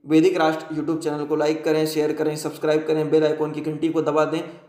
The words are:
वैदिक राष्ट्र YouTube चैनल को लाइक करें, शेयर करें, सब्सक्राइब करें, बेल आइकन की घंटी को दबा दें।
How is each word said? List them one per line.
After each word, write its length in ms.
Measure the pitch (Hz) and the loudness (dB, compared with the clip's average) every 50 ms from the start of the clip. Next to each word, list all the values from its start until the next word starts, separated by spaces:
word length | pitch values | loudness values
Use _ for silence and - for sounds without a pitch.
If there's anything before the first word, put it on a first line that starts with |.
| _ | _
वैदिक 320 | 139 156 160 165 190 180 | 4 4 6 6 4 2
राष्ट्र 380 | 170 160 156 160 156 - - 156 | 4 2 2 0 -2 -6 -6 -6
YouTube 240 | 151 143 151 165 156 | -4 -2 -2 -4 -2
चैनल 260 | - 151 147 147 147 | -2 -4 -4 -4 -2
को 100 | 147 156 | -2 0
लाइक 300 | 151 151 151 160 156 - | 0 2 0 0 0 0
करें, 200 | 165 156 156 156 | 0 2 2 0
शेयर 260 | 156 156 156 151 147 151 | 0 0 0 0 0 0
करें, 220 | 156 156 156 151 | 0 -2 -2 -2
सब्सक्राइब 520 | 151 - 151 147 - - 151 151 156 156 | -4 -6 -8 -8 -2 0 0 0 2 2
करें, 220 | - 156 156 156 147 | 0 0 0 0 2
बेल 140 | 151 156 156 | 2 4 4
आइकन 280 | 151 156 - 151 151 | 2 2 0 -2 -4
की 100 | 147 147 | -4 -6
घंटी 280 | 151 156 156 147 160 160 | -6 -6 -4 -2 -2 0
को 120 | 156 160 | 0 0
दबा 240 | 151 151 147 156 151 | 0 2 2 2 2
दें। 160 | 147 156 165 170 - - - - | 2 0 -4 -6 -8 -14 -18 -20